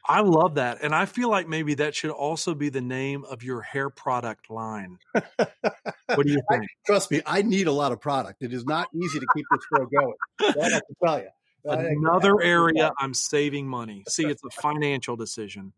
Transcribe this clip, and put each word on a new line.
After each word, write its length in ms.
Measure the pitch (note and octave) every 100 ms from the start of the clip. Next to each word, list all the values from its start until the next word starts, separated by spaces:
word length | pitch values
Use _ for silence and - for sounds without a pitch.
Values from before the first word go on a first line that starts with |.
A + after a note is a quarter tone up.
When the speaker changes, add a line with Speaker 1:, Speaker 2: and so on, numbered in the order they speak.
| -
Speaker 1:
I 140 | E3+
love 340 | G#3 D#3+ F3
that. 240 | D3 B2 A#2
And 120 | D3
I 100 | D#3 -
feel 240 | - B3
like 180 | G3+ D#3+
maybe 260 | D#3+ D3+
that 200 | C#3 D3+
should 160 | - D#3
also 440 | D#3 C#3+ D#3+ -
be 140 | D3+ D3
the 120 | C3
name 440 | B2 C3 C#3 C#3
of 180 | C3+ A#2+
your 180 | B2 B2
hair 280 | G#2 C#3 C#3
product 600 | - - B2 A#2 G#2+ -
line. 480 | A2+ A2+ G#2+ F#2 F2+ _
Speaker 2:
<laughs> 240 | G#3+ - - A3 _ G#3+ - G#3+ - -
Speaker 1:
What 120 | F#3 C#3+
do 60 |
you 80 | C#3+ -
Speaker 2:
I, 60 | -
Speaker 1:
think? 140 | G#2 _ -
Speaker 2:
trust 240 | G3+ -
me, 100 | D3 C#3+
I 160 | F3+
need 240 | G3+ F#3+ E3+
a 60 |
lot 200 | C#3+ C#3+
of 80 | A#2
product. 420 | D3 C3+ G2+ -
It 100 | B2+
is 100 | B2
not 240 | A#2+ D#3 F3+
easy 260 | D#3+ F3 D3
to 60 | C3
keep 100 | D#3 C#3+
this 100 | - - D3
show 100 | C3
going. 280 | C#3+ C3 A2 - -
I 300 | G4+ - E3
have 100 | D#3
to 140 | - D3
tell 140 | E3+ D3
you. 100 | F#2+ _ _ _ D3
I, 160 | D3
Speaker 1:
Another 560 | E3 D3+ D#3 F3+ G3 G3+
Speaker 2:
I, 40 | F3
Speaker 1:
area 260 | F3 E3 D#3
Speaker 2:
yeah. 140 | D#3 C#3+
Speaker 1:
I'm 140 | C3+
saving 560 | B2+ - D3 D3 C#3+ C#3
money. 360 | B2 A2+ G2+ G2
See, 160 | -
it's 180 | D3+ C#3+
a 80 | B2 -
financial 540 | D3 D3+ D3 C3+ C3 A#2
decision. 580 | A2 - G#2 G2+ F#2+